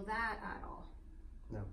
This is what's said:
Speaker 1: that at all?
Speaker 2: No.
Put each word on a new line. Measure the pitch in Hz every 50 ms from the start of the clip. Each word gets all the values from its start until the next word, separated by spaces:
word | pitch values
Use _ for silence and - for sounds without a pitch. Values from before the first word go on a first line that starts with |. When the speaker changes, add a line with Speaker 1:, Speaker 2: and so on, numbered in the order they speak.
| 190
Speaker 1:
that | 208 - - 226 220 208 202 -
at | 190 - - -
all? | - - - - - - - - - - - - - - - - -
Speaker 2:
No. | 113 107 101 101